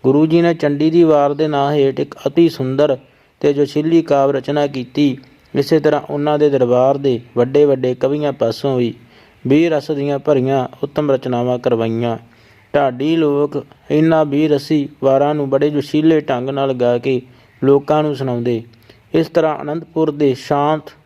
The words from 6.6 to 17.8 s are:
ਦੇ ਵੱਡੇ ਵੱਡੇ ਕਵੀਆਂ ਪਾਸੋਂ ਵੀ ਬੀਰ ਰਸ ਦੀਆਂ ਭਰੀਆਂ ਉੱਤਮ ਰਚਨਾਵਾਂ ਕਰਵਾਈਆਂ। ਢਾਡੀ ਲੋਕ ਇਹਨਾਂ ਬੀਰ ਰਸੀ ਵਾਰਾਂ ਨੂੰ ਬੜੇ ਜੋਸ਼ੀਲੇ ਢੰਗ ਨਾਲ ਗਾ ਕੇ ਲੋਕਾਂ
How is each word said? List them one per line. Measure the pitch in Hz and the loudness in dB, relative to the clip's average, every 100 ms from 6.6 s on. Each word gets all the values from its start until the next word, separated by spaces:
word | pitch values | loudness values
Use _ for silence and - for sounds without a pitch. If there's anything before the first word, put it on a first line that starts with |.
| 123 123 127 139 | 2 2 2 2
ਦੇ | 139 117 120 - | -2 -2 -4 -2
ਵੱਡੇ | 123 143 | 0 2
ਵੱਡੇ | 147 135 127 | 2 2 -2
ਕਵੀਆਂ | 127 131 147 147 | -2 -2 -2 -4
ਪਾਸੋਂ | - 117 113 139 127 | -2 -4 -2 -2 -2
ਵੀ | 120 - - _ _ _ 127 | -2 -6 -20 _ _ _ 0
ਬੀਰ | 143 170 | 2 2
ਰਸ | 156 143 | -2 -4
ਦੀਆਂ | 147 143 139 | -4 -4 -4
ਭਰੀਆਂ | 143 139 131 135 127 - | 0 0 2 -2 -4 -8
ਉੱਤਮ | 139 - 147 | -8 -4 0
ਰਚਨਾਵਾਂ | 135 131 120 123 123 | -2 -2 -4 -2 -2
ਕਰਵਾਈਆਂ। | 123 117 113 113 120 113 - _ _ _ _ | -2 0 -2 -2 -4 -6 -10 _ _ _ _
ਢਾਡੀ | 147 139 123 147 165 | -2 -2 -2 -2 0
ਲੋਕ | 151 143 147 147 - _ _ | 0 0 -2 -4 -10 _ _
ਇਹਨਾਂ | 147 160 160 | 0 2 2
ਬੀਰ | 147 143 156 | 0 0 0
ਰਸੀ | 143 143 156 139 - | 0 0 -2 -2 -2
ਵਾਰਾਂ | 135 135 143 | 2 2 2
ਨੂੰ | 151 139 | 0 -2
ਬੜੇ | 135 147 | 0 0
ਜੋਸ਼ੀਲੇ | 147 143 151 160 156 | -2 -2 0 2 2
ਢੰਗ | 151 127 127 | 0 -4 -4
ਨਾਲ | 139 139 | -4 -2
ਗਾ | 127 123 120 | 0 0 0
ਕੇ | 131 127 - - _ _ | -2 -4 -6 -20 _ _
ਲੋਕਾਂ | 131 143 | 2 2